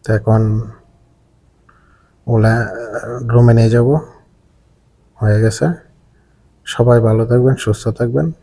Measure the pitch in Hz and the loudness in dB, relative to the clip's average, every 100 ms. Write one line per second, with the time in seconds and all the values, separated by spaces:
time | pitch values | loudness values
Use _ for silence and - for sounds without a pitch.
0 | - 107 110 110 110 107 110 - _ _ | -2 -2 0 0 0 -2 -6 -16 _ _
1 | _ _ _ _ _ _ _ _ _ _ | _ _ _ _ _ _ _ _ _ _
2 | _ _ - 117 110 117 104 - - - | _ _ -2 0 2 0 -4 -10 -12 -12
3 | - 123 117 120 120 113 113 120 120 151 | -10 -10 0 4 6 4 4 2 2 0
4 | - - _ _ _ _ _ _ _ _ | -4 -20 _ _ _ _ _ _ _ _
5 | _ _ 107 107 110 - 160 175 _ _ | _ _ -2 0 0 0 -4 -4 _ _
6 | _ _ _ _ _ _ - - 123 120 | _ _ _ _ _ _ -14 0 2 4
7 | 110 110 113 123 131 127 - 104 113 - | 2 0 0 0 2 0 -4 -4 -4 -4
8 | 120 135 160 160 | -4 -2 -4 -8